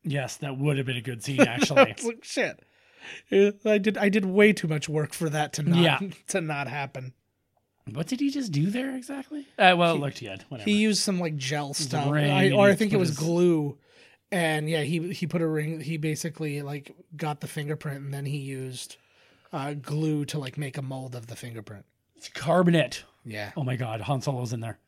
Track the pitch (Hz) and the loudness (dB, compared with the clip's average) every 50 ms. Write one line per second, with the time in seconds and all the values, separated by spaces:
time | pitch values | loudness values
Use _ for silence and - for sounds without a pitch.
0 | _ 175 139 143 131 120 - - 147 143 135 131 139 151 143 135 135 127 127 123 | _ -2 -2 -2 -4 -4 -8 -8 -8 -8 -4 0 0 0 2 0 -2 -2 -4 -6
1 | 113 131 123 110 - - 139 - 277 - - - 269 - 147 269 262 - - - | -6 -8 -10 -8 -6 -4 4 4 4 4 4 -2 -2 2 6 4 4 4 2 -6
2 | - 226 233 240 - - - 285 220 147 - _ _ _ _ _ _ _ _ _ | -6 -6 -6 -8 -14 -8 -4 -2 -2 -2 -4 _ _ _ _ _ _ _ _ _
3 | - - - - _ _ 196 196 202 208 208 202 - 214 214 208 196 220 196 185 | -18 -18 -18 -18 _ _ 4 6 6 6 4 0 0 2 2 4 4 0 0 2
4 | 202 202 190 220 190 190 185 208 208 214 196 - - 160 156 147 - - 151 151 | 2 4 4 4 0 2 6 6 8 8 6 4 0 -2 -2 -2 -2 -2 -2 -2
5 | 147 - - - 170 156 147 151 151 139 - - 147 170 170 175 170 160 139 139 | -2 -2 -4 -4 -4 -2 0 0 -2 -2 -2 -2 2 4 6 6 6 6 4 2
6 | 196 190 - - _ - - 190 165 156 151 143 139 120 131 147 139 135 - 135 | -2 -6 -10 -14 _ -4 -2 -2 -2 -2 -4 -4 -4 -6 -6 -6 -8 -8 -8 -12
7 | 127 131 - _ _ _ _ _ _ _ _ _ _ _ _ _ _ - 107 135 | -12 -12 -14 _ _ _ _ _ _ _ _ _ _ _ _ _ _ -10 -6 -6
8 | 165 - 262 247 294 277 269 285 262 202 147 143 156 196 202 247 262 269 262 262 | -4 -4 -2 -2 -2 -2 -2 -2 -4 -2 0 2 2 2 0 -2 -4 -4 -6 -8
9 | 247 - 277 277 269 _ 302 294 277 _ _ - 202 185 180 170 175 170 165 147 | -10 -10 -12 -12 -12 _ -12 -12 -12 _ _ 6 6 6 8 6 4 4 2 0
10 | 143 139 - - 127 104 95 - - _ 139 117 104 208 208 208 214 220 202 180 | -2 -4 -6 -8 -12 -12 -12 -14 -14 _ -12 -6 0 0 2 4 4 2 2 2
11 | - 214 190 175 175 160 156 143 127 131 151 147 147 139 143 - 156 127 127 151 | 0 0 -2 -2 -2 -4 -4 -6 -4 -4 -4 -4 -4 -6 -6 -6 -6 -2 -2 0
12 | 143 143 147 151 147 143 143 - 190 190 - 208 202 202 196 - 220 202 208 202 | 0 2 2 2 2 4 4 6 6 6 6 8 8 8 6 6 2 2 4 4
13 | 180 160 147 135 156 165 170 175 180 180 165 156 147 143 139 _ _ _ _ _ | 2 2 0 -2 -2 0 4 4 6 6 6 4 2 -2 -6 _ _ _ _ _
14 | - _ _ _ _ _ 202 180 170 160 156 151 151 156 165 160 143 135 170 165 | -20 _ _ _ _ _ -2 0 0 2 0 0 0 0 0 0 0 0 -2 -2
15 | 165 180 185 - 180 147 - 180 165 160 156 151 151 156 165 156 131 147 165 156 | -2 -4 -4 -6 -4 -2 0 0 0 0 0 0 -2 -4 -6 -6 -6 -6 -4 -2
16 | 151 156 151 - - 165 151 - 160 151 143 143 143 139 147 147 139 - - _ | -2 -2 -2 -4 -6 -8 -6 -6 -6 -6 -4 -6 -6 -8 -10 -10 -10 -14 -20 _
17 | - _ 160 147 165 151 151 143 - - - 156 147 147 151 151 - 151 139 139 | -20 _ -10 -6 -6 -6 -6 -6 -10 -8 -8 -6 -4 -4 -6 -6 -6 -8 -8 -8
18 | 143 139 139 139 139 139 147 147 135 135 135 131 131 131 127 123 - - - _ | -8 -8 -8 -6 -4 -4 -4 -4 -6 -6 -8 -8 -8 -8 -10 -12 -14 -14 -18 _
19 | _ _ _ _ _ _ _ _ _ _ - 151 135 143 147 143 123 - 143 151 | _ _ _ _ _ _ _ _ _ _ -8 -6 -6 -6 -8 -8 -8 -6 -4 -2
20 | 160 156 151 147 143 - - - 135 - - 147 151 135 - 147 135 131 135 131 | 0 0 0 -2 -2 -4 -4 -6 -6 -6 -6 -6 -8 -6 -6 -8 -8 -8 -8 -10
21 | 131 131 123 120 113 117 113 - - 120 117 110 104 - 107 98 - _ _ _ | -10 -10 -12 -12 -12 -14 -14 -14 -12 -12 -12 -12 -14 -14 -18 -18 -20 _ _ _
22 | _ _ _ _ - - _ - - 151 170 180 180 175 170 160 139 101 - - | _ _ _ _ -20 -16 _ -6 0 2 4 6 6 6 6 4 2 0 -4 -12
23 | - _ _ _ _ 117 107 107 104 98 - 170 139 127 123 113 123 113 110 110 | -14 _ _ _ _ -12 -10 -8 -10 -8 -6 -4 -4 -2 -2 -2 -4 -4 -6 -6
24 | 104 139 143 127 - 147 135 123 123 110 127 117 113 113 107 _ _ | -4 -2 -4 -2 -2 -4 -4 -4 -4 -6 -6 -6 -8 -10 -12 _ _